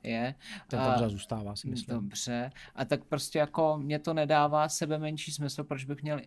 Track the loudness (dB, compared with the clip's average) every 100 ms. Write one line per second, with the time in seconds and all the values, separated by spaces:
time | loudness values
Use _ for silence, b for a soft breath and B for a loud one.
0 | -4 -2 -2 -4 B B B 0 4 4
1 | 2 -2 -6 -6 -6 -8 -6 -6 -4 -4
2 | -4 -6 -4 -4 -4 -8 B -6 0 0
3 | 0 -4 0 2 2 4 4 4 0 -2
4 | 0 2 4 6 6 4 2 0 0 0
5 | -2 -4 -6 -4 -4 -4 -4 -4 -4 -6
6 | -2 -4